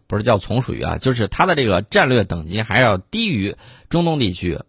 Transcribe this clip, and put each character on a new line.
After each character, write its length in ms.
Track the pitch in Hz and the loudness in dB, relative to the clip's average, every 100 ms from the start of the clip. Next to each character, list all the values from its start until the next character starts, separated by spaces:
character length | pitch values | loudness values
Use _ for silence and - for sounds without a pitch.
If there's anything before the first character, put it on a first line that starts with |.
| - | -6
不 100 | 104 | -2
是 60 | |
叫 160 | 113 104 | 2 0
从 240 | - 110 | 0 -2
属 120 | 123 | -2
于 80 | - | -4
啊， 160 | 73 - | -6 -2
就 140 | 127 | -2
是 140 | 120 101 | -2 -2
它 180 | - | 0
的 120 | 180 156 | 2 2
这 80 | |
个 180 | 117 90 | 2 0
战 260 | 107 208 147 | 2 2 4
略 140 | 123 | 2
等 240 | 95 87 80 | 0 -4 -6
级 160 | 101 | -6
还 160 | 110 104 | 0 2
要 200 | 123 92 | 4 2
低 300 | - 220 220 | -4 -4 -2
于 280 | 117 98 - - - - | -2 -2 -6 -16 -20 -2
中 160 | 165 | 0
东 160 | 170 156 | 2 2
地 120 | 104 | 0
区、 280 | 90 90 73 | 0 -4 -4